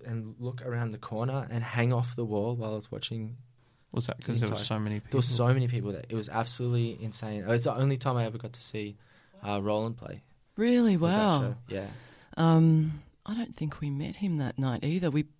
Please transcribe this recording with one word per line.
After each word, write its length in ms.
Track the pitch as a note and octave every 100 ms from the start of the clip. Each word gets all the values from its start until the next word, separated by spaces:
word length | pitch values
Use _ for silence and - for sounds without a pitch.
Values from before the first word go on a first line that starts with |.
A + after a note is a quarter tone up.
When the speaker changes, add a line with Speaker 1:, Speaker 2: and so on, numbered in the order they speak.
| B2
Speaker 1:
and 280 | A#2 G#2+ -
look 220 | B2 B2
around 300 | B2+ A#2 A#2
the 60 | G#2+
corner 500 | - A2 A#2+ C3+ B2+
and 140 | A#2
hang 280 | A#2 A#2+ A#2+
off 220 | B2 A#2+
the 100 | -
wall 300 | A#2 G#2 G#2+
while 180 | A#2+ A2
I 20 |
was 180 | G#2+ G#2
watching. 460 | G#2 - A#2 A2 B2 - _ _ _ _
Speaker 2:
Was 160 | - B2
that 140 | -
'cause 180 | - A#2
Speaker 1:
the 60 | A2+
Speaker 2:
there 20 |
were 60 | -
Speaker 1:
entire 80 | -
Speaker 2:
so 120 | A2
many 200 | G#2+ G#2
Speaker 1:
There 60 |
were 180 | - C3+
Speaker 2:
people? 0 |
Speaker 1:
so 320 | B2 A#2+ A#2+
many 140 | B2+ B2
people 240 | B2 G2+
there. 120 | F#2+ -
It 60 |
was 140 | A2+ G#2
absolutely 760 | A2 A#2+ - B2 A#2+ A#2 A2
insane. 380 | A2 G2+ A2 G#2
It 60 | F#2+
was 180 | A#2
the 100 | A#2+
only 220 | A2+ C3+ C3
time 200 | C#3 B2
I 80 | A2+
ever 100 | A2+
got 160 | A2+
to 100 | -
see, 360 | - A2 G#2 G2+ - - _ -
uh, 200 | G#2 G2+
Roland 340 | G2+ G#2+ A2+ A#2+
play. 260 | - - _ _ _ -
Speaker 3:
Really? 420 | A#3 B3 A#3 F#3
Speaker 1:
Was 140 | E3+
that 40 | G3
Speaker 3:
Wow. 200 | G#3+ D#3
Speaker 1:
show. 140 | B2+ A#2+ -
Yeah. 180 | G2 G2 A2 - - - -
Speaker 3:
Um, 680 | E3 E3 D#3+ D#3+ D#3 D3+ - _
I 100 | -
don't 220 | A3 A#3 -
think 240 | D#3 -
we 80 | D3
met 280 | C#3 D3 -
him 200 | G3+ D#3
that 220 | C3 -
night 260 | C3+ A#2
either. 260 | C#3+ F3 F3
We, 140 | C#3+ D3+